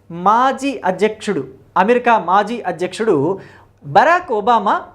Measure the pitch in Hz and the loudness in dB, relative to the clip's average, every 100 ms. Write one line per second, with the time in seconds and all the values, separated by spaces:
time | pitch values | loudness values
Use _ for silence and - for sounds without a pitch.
0 | - 170 180 226 262 262 269 262 - 175 | -16 -2 2 2 2 0 -4 -4 -4 0
1 | 214 214 - 175 131 - _ - 196 247 | -2 -2 -6 -6 -6 -12 _ 0 2 2
2 | 240 220 170 190 208 233 175 165 180 - | 2 0 2 0 0 -4 -8 -6 -6 -4
3 | 220 156 143 190 - - _ _ 147 143 | 0 0 0 -4 -10 -20 _ _ -2 2
4 | 262 349 349 220 202 233 208 330 - | 4 2 0 -4 0 2 2 -2 -4